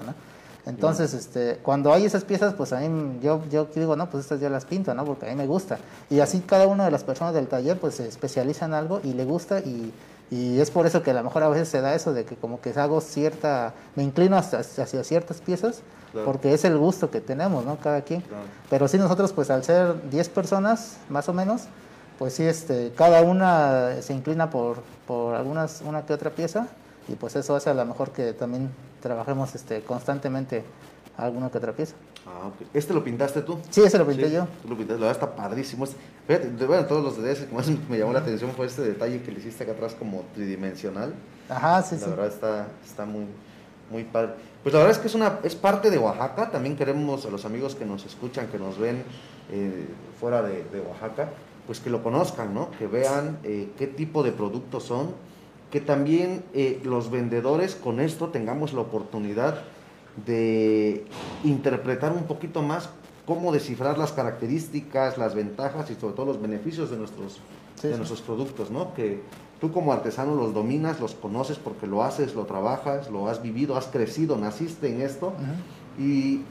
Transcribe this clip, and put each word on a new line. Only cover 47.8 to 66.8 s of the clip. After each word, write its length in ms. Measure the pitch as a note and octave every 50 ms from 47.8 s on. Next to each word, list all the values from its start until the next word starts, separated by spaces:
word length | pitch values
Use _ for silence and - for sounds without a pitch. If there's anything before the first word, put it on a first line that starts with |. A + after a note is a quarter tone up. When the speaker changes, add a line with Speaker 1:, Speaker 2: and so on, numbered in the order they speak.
| A#2
Speaker 2:
nos 220 | G2+ G2 G2 -
escuchan, 400 | - - - A#2+ A#2+ - C3+ A#2
que 100 | A2 G#2+
nos 220 | G2 F#2+ F#2+ F#2+ G2+
ven, 240 | A2 A#2+ A#2+ B2+ C3 - - - - - - - - -
eh, 360 | G2 G2+ G2+ G2 F#2+ F2 D#2+ - - - - - - -
fuera 220 | A#2+ A#2+ A#2+ A#2
de, 220 | G#2+ G2+ F#2+ F2+ E2
de 180 | - G2+ G2
Oaxaca, 480 | F2 F2 - - A2 A2 - C#3 D3+ - - - - - - - -
pues 160 | - A2 -
que 80 | - B2
lo 120 | A#2 A2+
conozcan, 520 | A#2 A#2 B2 D#3 F3+ F3 - - A2+ G2+ G2
¿no? 180 | A#2+ E3+ -
Que 160 | - - A2
vean, 520 | G2 G#2+ B2 C3+ C3+ C#3 C#3+ D3 D#3 D3+ D3+ -
eh, 280 | G#2+ G#2 G2+ G2+ G2 -
qué 100 | - C#3
tipo 360 | C3+ - D3+ D#3 D#3 - D#3 C3+
de 80 | A#2+
productos 520 | - - G#2+ G2 G2+ B2 - - - A2+ -
son, 280 | - A#2+ B2+ D3+ F3+ F3+ - - - - - - - - - - -
que 120 | - C#3+
también, 640 | C#3+ D3+ C#3+ C#3 C#3+ D3+ D#3+ F3 F3+ F3+ F#3 F3+ F3+ - -
eh, 260 | C#3 C3+ C3 C3 B2+ C3+
los 260 | C3 B2 A#2+ A2+ A2+
vendedores 640 | B2+ B2 A#2+ A2+ A#2 A#2 A2+ C3+ D3+ E3 F#3 F#3+ -
con 240 | - - B2 A2+ B2
esto 300 | D3+ D#3 D#3 - E3 E3
tengamos 420 | E3 B2 A2 A2 B2+ D3 D3+ D3
la 80 | C3+ B2
oportunidad 800 | A2 - A2 G#2+ G#2 - - G#2+ G#2 G#2 G2+ A2+ B2+ D3+ D#3 - - - - - - - - - - - - A2+ G2+
de 800 | A#2 A#2 A2+ A2+ A2+ A2 A2 A2 A2 A2 G#2+ G#2+ G#2+ G2+ - - - - - - - - - -
interpretar 720 | D3+ C#3 B2+ - C#3 B2 B2 - B2+ B2+ B2+ C#3+ D#3 E3+
un 100 | F3 D#3
poquito 380 | E3 D3+ - - D#3+ - E3
más 280 | D3 C#3+ D#3 E3+ E3 - - - - - - - -
cómo 260 | - F3 E3+ F3+ F3
descifrar 460 | D3+ C#3+ - C3 A#2+ A2 B2+ C#3+ D3
las 160 | D3 D3+ D3 -
características, 1040 | C#3 A#2+ A2+ - - A#2 A#2 C#3+ D#3+ D#3 - D3 D3 - - - C3+ C3+ C3 -
las 180 | B2+ A2+ G#2+ G2
ventajas 560 | G#2+ G#2 G2+ G2+ - C3+ - - D#3 D3+ -
y 40 | A2
sobre 200 | - A2 G#2 G2
todo 120 | B2 C3+
los 140 | C#3 B2+ G#2+
beneficios 480 | G#2+ G#2+ G#2+ G#2 G#2 E3 D#3 E3